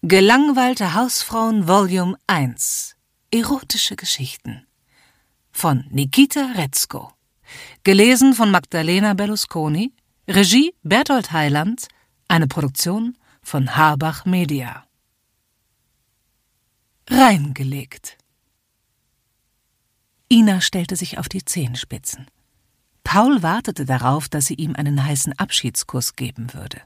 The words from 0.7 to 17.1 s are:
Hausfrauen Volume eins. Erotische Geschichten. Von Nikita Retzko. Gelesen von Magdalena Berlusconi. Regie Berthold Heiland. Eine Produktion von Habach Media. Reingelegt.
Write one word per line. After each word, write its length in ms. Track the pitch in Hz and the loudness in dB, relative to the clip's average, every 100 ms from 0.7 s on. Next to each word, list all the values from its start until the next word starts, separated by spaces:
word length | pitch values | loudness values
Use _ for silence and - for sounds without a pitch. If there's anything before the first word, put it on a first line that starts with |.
| 254 196 | 0 -2
Hausfrauen 720 | 170 247 - - 226 226 220 170 | 0 -2 -2 -4 -4 -2 0 2
Volume 480 | 190 196 185 180 190 - | 2 4 0 -2 -6 -2
eins. 680 | 180 131 117 - - - _ _ _ _ | -2 -2 -4 -6 -6 -10 _ _ _ _
Erotische 640 | 226 226 277 - - - 202 | -4 -2 -4 -4 -4 -4 -4
Geschichten. 720 | - - 131 - - 113 _ _ _ _ _ _ _ _ _ | -6 -6 -6 -10 -14 -16 _ _ _ _ _ _ _ _ _
Von 320 | - 170 131 135 | -4 0 0 -2
Nikita 640 | 131 139 - 277 - 262 | -4 -2 2 2 2 -4
Retzko. 580 | 226 - - - 131 - _ _ _ _ - - - | -4 -4 -4 -6 -8 -14 _ _ _ _ -20 -20 -4
Gelesen 520 | - 196 220 247 269 233 | 2 6 6 8 6 6
von 160 | 220 | 4
Magdalena 640 | 185 - 170 160 180 208 196 | 2 0 -4 0 2 2 0
Berlusconi. 800 | 208 214 - 170 156 151 233 _ _ _ - | -2 -4 -6 -4 -2 -2 -4 _ _ _ -2
Regie 480 | 190 196 220 320 - | 2 4 4 2 -2
Berthold 480 | 156 202 302 269 190 | 0 0 2 0 0
Heiland. 560 | 160 151 143 165 240 - _ _ _ _ | -2 0 0 -2 -6 -10 _ _ _ _
Eine 180 | 170 151 | 0 2
Produktion 720 | - 143 135 170 202 233 247 _ _ | -2 -4 -4 -4 -4 -6 -8 _ _
von 340 | - 147 135 - | -8 -4 -2 2
Habach 500 | 156 143 156 156 - | 2 2 -4 -4 -2
Media. 600 | 180 165 143 120 - _ _ _ _ _ _ _ _ _ _ _ _ _ _ _ _ _ _ _ _ _ _ | -2 0 -4 -6 -14 _ _ _ _ _ _ _ _ _ _ _ _ _ _ _ _ _ _ _ _ _ _
Reingelegt. 1120 | _ | _